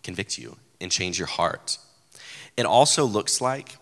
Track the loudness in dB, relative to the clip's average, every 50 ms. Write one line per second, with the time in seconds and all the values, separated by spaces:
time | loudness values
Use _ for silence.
0 | -10 -8 -8 -8 -6 -6 -8 -10 -10 -16 -18 -20 _ _ _ _ -6 -4 -2 -2
1 | -2 -2 -2 -4 -4 -4 0 0 0 0 0 -4 -8 -8 -8 -10 -10 _ _ _
2 | _ _ -20 -20 -20 -18 -18 -18 -20 -10 _ -2 0 4 6 6 6 6 6 2
3 | 2 2 2 0 0 0 -2 0 0 -2 -4 -4 -10 -16 -20 -20